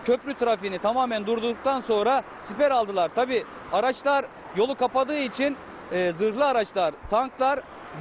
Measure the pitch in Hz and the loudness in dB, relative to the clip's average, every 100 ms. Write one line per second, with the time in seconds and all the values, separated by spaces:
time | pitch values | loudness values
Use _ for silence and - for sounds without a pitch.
0 | - 240 277 269 233 214 196 180 208 247 | 0 0 -2 -2 0 0 -2 -2 0 0
1 | 247 220 208 233 233 226 269 269 233 214 | 0 0 -2 0 0 -2 -2 -2 2 2
2 | 208 269 - - - 202 285 262 208 196 | 4 2 0 -8 -10 2 4 4 2 2
3 | 165 - 254 247 - - - 180 240 254 | 0 2 0 0 -2 -10 -2 0 2 0
4 | 277 285 254 - - 180 240 269 247 254 | 2 2 0 -8 -8 0 0 2 0 2
5 | 262 302 262 - 277 269 - - - 180 | 0 0 -2 0 0 -2 -8 -18 -6 0
6 | 180 165 220 214 285 240 208 196 170 - | 0 2 0 2 2 2 0 0 0 0
7 | - 214 262 - 262 277 - - - 151 | 0 0 0 0 0 0 -4 -16 -16 0